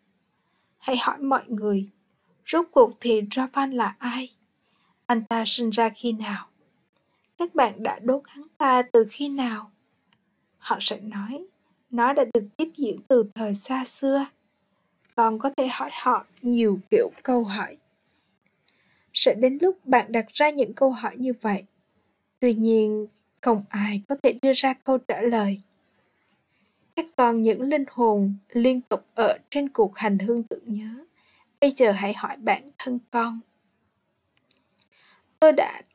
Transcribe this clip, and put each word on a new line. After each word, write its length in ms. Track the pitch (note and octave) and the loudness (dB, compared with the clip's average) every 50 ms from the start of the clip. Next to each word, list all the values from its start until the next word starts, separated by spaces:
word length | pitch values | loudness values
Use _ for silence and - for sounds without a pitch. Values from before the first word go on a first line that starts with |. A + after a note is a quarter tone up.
| _ _ _ _ _ _ _ _ _ _ _ _ _ _ _ _ | _ _ _ _ _ _ _ _ _ _ _ _ _ _ _ _
Hãy 180 | - C4+ C4 | -6 -4 -2
hỏi 220 | B3 - - - - | -2 -2 -2 -4 -2
mọi 240 | C#4 C4+ C4+ - - | -2 0 0 -2 -2
người, 420 | - A#3+ G#3 G#3+ G#3 G3+ F#3+ G3 G3 _ _ _ _ _ _ _ _ _ _ _ | -4 -8 -4 -2 0 0 -2 -2 -6 _ _ _ _ _ _ _ _ _ _ _
rốt 200 | - - E4 E4+ - | -2 -2 -2 0 2
cuộc 200 | - C#4+ A#3 A3 - - | 6 6 6 6 4 -6
thì 220 | - A#3 A3+ G#3+ G#3 G#3 - | -2 0 0 0 0 -2 -4
Ravan 340 | C4 C4 C4 - C#4 C#4 C4+ | -4 -4 -4 -2 -2 -2 -2
là 260 | C4 A#3+ A3 G3+ G#3 - | -2 -2 -4 -4 -4 -6
ai? 320 | B3+ B3 A#3 C4 C4 B3 _ _ _ _ _ _ _ _ _ _ _ _ _ _ _ | -8 -6 -6 -6 -8 -10 _ _ _ _ _ _ _ _ _ _ _ _ _ _ _
Anh 180 | - A#3+ A3+ A3 | -2 -2 -2 -2
ta 200 | - A#3 A3+ A3+ | -4 -4 -4 -2
sinh 240 | A3 - A#3+ A#3+ A3+ | -2 -2 -2 -2 -2
ra 180 | G#3 A#3 A#3 A3 | 0 2 0 0
khi 240 | A3 - - A#3+ A3+ | 0 -4 -6 -6 -6
nào? 360 | G#3+ G#3+ G#3 G3+ F#3+ - _ _ _ _ _ _ _ _ _ _ _ _ _ _ _ _ _ _ - | -4 -6 -8 -8 -10 -10 _ _ _ _ _ _ _ _ _ _ _ _ _ _ _ _ _ _ -6
Các 160 | F4 E4+ - | -6 -4 0
bạn 280 | D#4 B3+ G#3+ G#3 F#3+ A3 | 0 0 0 0 -6 -8
đã 160 | - - - | -8 -6 -4
đốt 240 | G#3 A#3+ C4 C#4 - | -2 -2 -2 -2 -2
hắn 180 | _ - C#4 D4+ _ _ - | _ -20 -20 -20 _ _ -2
ta 240 | D4+ C4+ B3+ B3 B3 B3 - | 0 2 2 2 2 4 4
từ 140 | A#3 A3+ G#3+ | 4 4 2
khi 180 | - - C#4+ C#4+ | -2 -8 -8 -6
nào? 420 | C#4 C#4 B3+ A#3+ A3 G#3+ G#3+ G#3 _ _ _ _ _ _ _ _ _ _ _ _ _ _ _ _ _ _ | -4 -4 -4 -4 -4 -8 -12 -18 _ _ _ _ _ _ _ _ _ _ _ _ _ _ _ _ _ _
Họ 180 | - - A3 G#3 | -6 -6 -6 -4
sẽ 200 | - - G#3+ - | -2 -4 -4 -6
nói, 460 | G3 G#3+ G3+ G3+ G3+ A3 C4 D#4 F#4 F#4+ _ _ _ _ _ _ _ - | -10 -12 -12 -10 -10 -10 -12 -14 -14 -18 _ _ _ _ _ _ _ -8
nó 220 | B3 A#3 A#3 B3+ C#4+ | -2 0 2 2 4
đã 120 | D4 C4 A3+ - | 2 0 2 0
được 100 | A3+ G#3 - _ | -2 -2 -2 _
tiếp 120 | - D#4+ D#4+ - | -6 -6 -6 -4
diễn 240 | - C#4 A3 - - - - | -6 -6 -6 -6 -8 -2 2
từ 160 | C4+ A#3+ G#3+ G#3 - | 2 2 2 2 -4
thời 200 | A3+ A3 G#3 G3+ | -8 -6 -4 -4
xa 300 | G3+ - - C4 C4 B3+ | -4 -4 -4 -4 -4 -2
xưa. 420 | - - - C#4 C4+ C#4 C#4 C#4 - _ _ _ _ _ _ _ _ _ _ _ _ _ _ _ _ - | -2 -2 -2 0 0 0 0 -2 -4 _ _ _ _ _ _ _ _ _ _ _ _ _ _ _ _ -2
Con 220 | - A3+ A3+ A3 A3 | 0 0 0 0 0
có 120 | - C#4 C#4 | -4 -4 -2
thể 120 | - C4 C4 | -2 -4 -2
hỏi 200 | - - - C#4+ - | -2 -6 -8 -8 -10
họ 320 | - - B3+ A#3+ G3+ - _ _ - - | -4 -2 0 0 0 -2 _ _ -8 -2
nhiều 380 | A#3+ A#3+ A#3 A3+ G#3+ G3 F#3+ - - | 0 2 2 4 2 2 0 -2 0
kiểu 200 | A3 - G#3+ F#3 - - - | 2 2 2 0 -4 -10 -2
câu 220 | - B3+ A#3+ A#3 | 0 0 0 0
hỏi. 320 | G3 G3 G#3+ - - - _ _ _ _ _ _ _ _ _ _ _ _ _ _ _ _ _ _ _ _ _ _ _ _ _ _ _ - | -2 -6 -8 -8 -10 -12 _ _ _ _ _ _ _ _ _ _ _ _ _ _ _ _ _ _ _ _ _ _ _ _ _ _ _ -2
Sẽ 220 | - - C4 - | 2 2 2 2
đến 240 | G#3 A#3+ B3+ C4+ D4 | 4 2 0 2 2
lúc 260 | E4+ F#4+ F#4+ - - | 0 0 0 0 -2
bạn 260 | C4 B3+ A#3+ A#3 A#3+ A#3 | 2 2 2 2 0 -4
đặt 140 | A3+ A3 - - | -4 -4 -4 -2
ra 160 | - D4 D4+ | 0 0 0
những 240 | D4+ C#4+ A#3 - - | 2 0 -2 -2 0
câu 160 | - C#4 C4+ | 0 0 0
hỏi 260 | B3+ A3 A3+ G#3 - | 0 -2 -8 -10 -8
như 160 | - B3+ C4 B3 - | -6 -4 -4 -4 -4
vậy. 240 | - G#3+ G3+ F#3+ - _ _ _ _ _ _ _ _ _ _ _ _ _ _ - | -4 -4 -4 -4 -6 _ _ _ _ _ _ _ _ _ _ _ _ _ _ 0
Tuy 140 | B3+ B3 A3+ | 0 0 2
nhiên, 520 | A3 A3 A3+ A3+ A3 G#3+ G#3+ G#3+ G#3+ G#3+ G#3+ _ _ _ _ _ _ | 2 2 4 4 4 4 2 0 -4 -6 -8 _ _ _ _ _ _
không 240 | - B3 A3+ G3+ G3+ - | 0 0 0 0 0 -6
ai 340 | - G3+ G#3 G#3 G#3 G3+ G3+ - | -4 -4 -2 -2 -4 -6 -4 -6
có 80 | C#4+ C#4 - | -6 0 0
thể 160 | B3 A3+ A#3+ - | 0 0 2 0
đưa 100 | C4+ C4 | 0 2
ra 220 | C4 - C4 C4 | 2 0 -2 -2
câu 240 | _ - - C4 B3+ | _ -2 -2 -2 -2
trả 220 | B3+ - G#3 D#3+ | -2 -4 -4 -2
lời. 400 | G#3+ A#3+ A#3+ A3 G#3 G3 G3 G3 - _ _ _ _ _ _ _ _ _ _ _ _ _ _ _ _ _ _ _ _ _ _ _ _ _ - | -2 0 0 0 0 0 -4 -6 -10 _ _ _ _ _ _ _ _ _ _ _ _ _ _ _ _ _ _ _ _ _ _ _ _ _ -8
Các 100 | - E4 E4 - | -8 -8 -6 0
con 260 | - B3 A#3 A#3 A3+ A3 | 2 2 4 4 2 2
những 200 | A3 G#3 F#3+ B3+ | 2 2 2 0
linh 220 | C#4 D4+ D4 C4+ - | 0 0 0 0 -2
hồn 440 | - B3 A#3+ A3+ G#3 G#3 G3 G3 G3+ G3 _ _ - | -2 2 2 4 4 4 2 0 -2 -4 _ _ -2
liên 280 | A#3+ A#3 C4 B3+ B3+ | 2 2 4 2 2
tục 260 | - - G#3 - _ _ - | -2 -4 -6 -6 _ _ -2
ở 240 | A3+ A3 G3+ - - _ - | 0 0 0 0 -2 _ -6
trên 180 | - C#4+ C#4+ C#4 | -4 -4 -4 -4
cuộc 300 | - - G#3+ F#3+ - - | 2 2 2 2 0 -4
hành 200 | A3 G#3+ G3+ F#3+ | -2 0 0 0
hương 240 | F#3+ A3 A#3 A#3+ A3+ | 0 0 -2 -2 -2
tưởng 200 | - - - - | -6 -10 -12 -10
nhớ. 400 | A#3 G#3+ G#3 G#3+ A3 A3+ C4 E4 _ _ _ _ _ _ _ _ _ _ - | -8 -8 -8 -8 -10 -14 -16 -20 _ _ _ _ _ _ _ _ _ _ 0
Bây 100 | C#4+ C#4 | 0 0
giờ 220 | C4+ - B3+ G#3+ G3+ | 4 4 4 4 4
hãy 220 | F#3+ G3+ G3 A3 | 0 -2 -6 -6
hỏi 220 | - - - - | -6 -8 -10 -10
bản 340 | - A3 A3+ F#3+ - - - _ - | -6 -2 -2 -2 -2 -4 -18 _ -12
thân 200 | - C4 B3 A#3+ - _ | -8 -6 -6 -6 -8 _
con. 300 | - A#3 A3+ A#3 A3+ A3+ - _ _ _ _ _ _ _ _ _ _ _ _ _ _ _ _ _ _ _ _ _ _ _ _ _ _ _ _ _ _ _ _ _ _ _ _ _ _ - | -4 -2 -2 -2 -6 -10 -14 _ _ _ _ _ _ _ _ _ _ _ _ _ _ _ _ _ _ _ _ _ _ _ _ _ _ _ _ _ _ _ _ _ _ _ _ _ _ 6
Tôi 120 | D#4 D#4 D4 | 6 6 6
đã 300 | - - - - - - _ - | 6 0 -2 -4 -12 -16 _ 0